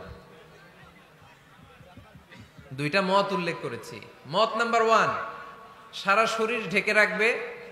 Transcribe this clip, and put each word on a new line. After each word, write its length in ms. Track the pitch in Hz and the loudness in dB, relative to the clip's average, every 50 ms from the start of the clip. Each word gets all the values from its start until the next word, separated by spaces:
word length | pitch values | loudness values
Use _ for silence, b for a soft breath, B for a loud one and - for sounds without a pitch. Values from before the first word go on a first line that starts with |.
| - - - - - - - - - - - - - - - - - - - - - - - - - - - - - - - - - - - - - - - - - - - - - - - - - - - - - - 135 | -14 -16 -18 -20 -20 -20 -20 -20 -20 -20 -20 -20 -20 -20 -20 -20 -20 -20 -20 -20 -20 -20 -20 -20 -20 -20 -20 -20 -20 -20 -20 -20 -20 -20 -20 -20 -20 -20 -20 -20 -20 -20 -20 -20 -20 -20 -20 -20 -20 -20 -20 -20 -20 -14 -8
দুইটা 260 | 131 147 147 147 196 | -6 -4 -2 0 0
মত 320 | 190 185 190 202 196 196 | 2 4 4 4 2 2
উল্লেখ 240 | 196 180 175 170 156 - | 0 -2 -2 -4 -4 -6
করেছি। 380 | 156 135 120 - - - 120 104 - - - - - 127 | -6 -8 -8 -8 -12 -12 -14 -14 -16 -18 -20 -20 -12 -4
মত 280 | 156 196 220 220 220 | 0 2 2 2 2
নাম্বার 260 | 226 233 233 226 233 | -2 -2 2 2 2
ওয়ান, 260 | 226 226 226 208 180 - - - - - - - - - - - - - - - - - | 4 6 6 4 4 2 0 -4 -6 -8 -12 -14 -16 -16 -18 -20 -20 -20 -20 -20 -20 -18
সারা 340 | - - - 190 196 214 226 | -14 -6 0 2 4 4 4
শরীর 420 | 208 - - 220 220 240 226 208 175 | 2 2 0 -2 -2 -2 -4 -4 -2
ঢেকে 220 | 185 196 185 208 | -2 0 0 2
রাখবে, 460 | 208 214 208 190 180 185 214 233 254 - - - - - - - | 4 4 4 4 2 2 2 2 2 0 -4 -10 -12 -14 -16 -18